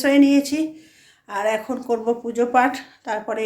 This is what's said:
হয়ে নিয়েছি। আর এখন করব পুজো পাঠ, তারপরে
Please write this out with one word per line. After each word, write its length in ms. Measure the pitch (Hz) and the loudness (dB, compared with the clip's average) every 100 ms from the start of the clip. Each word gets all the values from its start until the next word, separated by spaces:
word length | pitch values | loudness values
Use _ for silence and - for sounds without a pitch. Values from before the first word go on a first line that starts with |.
হয়ে 140 | 285 277 | 2 6
নিয়েছি। 400 | 277 277 277 294 311 311 - _ _ _ _ | 6 6 2 -2 -4 -6 -20 _ _ _ _
আর 160 | 202 214 | -4 -2
এখন 300 | 220 214 254 | -2 -4 -8
করব 240 | - 233 220 | -4 -4 -2
পুজো 320 | 233 233 233 240 | -4 -4 -2 0
পাঠ, 260 | 254 262 262 - _ | 2 2 -2 -12 _
তারপরে 360 | - 214 214 220 | -8 -6 -6 -6